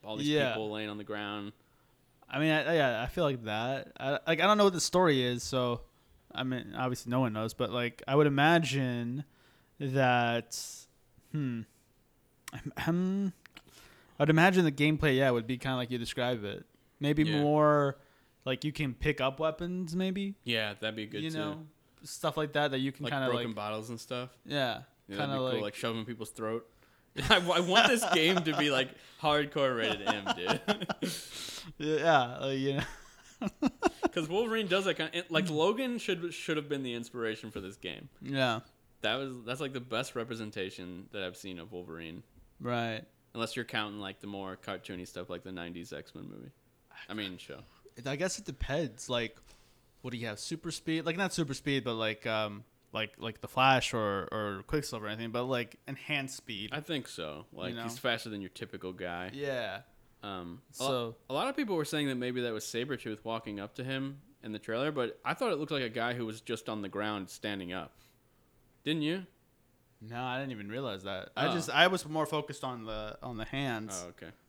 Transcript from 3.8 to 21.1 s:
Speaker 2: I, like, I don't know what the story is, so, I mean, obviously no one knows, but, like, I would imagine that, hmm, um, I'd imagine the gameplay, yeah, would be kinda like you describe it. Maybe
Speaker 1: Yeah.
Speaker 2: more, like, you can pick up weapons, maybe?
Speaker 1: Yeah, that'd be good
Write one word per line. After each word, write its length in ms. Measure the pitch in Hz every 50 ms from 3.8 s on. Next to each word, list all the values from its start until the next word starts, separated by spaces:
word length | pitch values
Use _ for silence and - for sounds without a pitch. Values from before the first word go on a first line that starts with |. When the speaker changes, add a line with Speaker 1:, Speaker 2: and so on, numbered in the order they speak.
| - - - -
Speaker 2:
I, 140 | 131 135 143 - -
like, 140 | - 165 156
I 60 | 175
don't 100 | 196 214
know 60 | 208 202
what 100 | 202 180
the 80 | 165
story 400 | - - - 180 185 170 147 131
is, 220 | 123 123 123 120 -
so, 380 | - - 127 123 123 120 123 - - _ _ _ _ _ _ _ _ -
I 80 | - 131
mean, 300 | 131 127 123 - - -
obviously 360 | - 127 127 123 - - 120
no 80 | 123 131
one 140 | 131 120 107
knows, 200 | 110 110 113 -
but, 160 | - 127 104
like, 320 | 98 123 120 120 - - -
I 80 | - 135
would 100 | 147 151
imagine 1000 | 147 139 139 143 156 170 170 160 127 131 139 131 127 123 120 120 117 123 139 147 _ _ _ _ - _ _ _ _ _ _
that, 800 | 147 135 131 139 131 127 123 123 120 117 120 117 - - - - - - - - - _ _ _ _ _ _ - _ _
hmm, 300 | - 151 143 131 120 113 110 _ _ _ _ _ _ _ _ _ _ _ _ _ _ _ _ - - 123 - 147 - - -
um, 460 | 165 170 175 185 185 190 196 196 190 - _ _ - _ - _ - - - - - - - - _ _ -
I'd 100 | 147 143
imagine 340 | 156 156 170 190 185 185 175
the 60 | 156
gameplay, 460 | 139 143 147 151 156 147 - 151 131
yeah, 140 | 131 139 135
would 160 | 123 117 113
be 100 | 110 131
kinda 180 | 120 - 135 131
like 160 | 127 123 120
you 60 | 127
describe 460 | 120 117 113 - - 123 123 127 113 104
it. 220 | 101 - - - _ _ _ _ _ _ _
Maybe 240 | 143 143 151 147 151
Speaker 1:
Yeah. 180 | 156 156 147
Speaker 2:
more, 560 | 147 147 147 151 151 151 147 147 143 139 139 - - _ _ _ _ _ _ _ _
like, 180 | 135 131 - -
you 80 | 151
can 220 | 143 - 156 135 120
pick 260 | - - 151 143 -
up 200 | 127 135 135 -
weapons, 560 | 165 160 156 156 175 175 180 185 185 160 160
maybe? 400 | 185 185 190 185 196 196 196 196 _ _
Speaker 1:
Yeah, 300 | 123 120 113 110 104 104
that'd 200 | - 107 110 110
be 120 | 110 107
good 160 | 104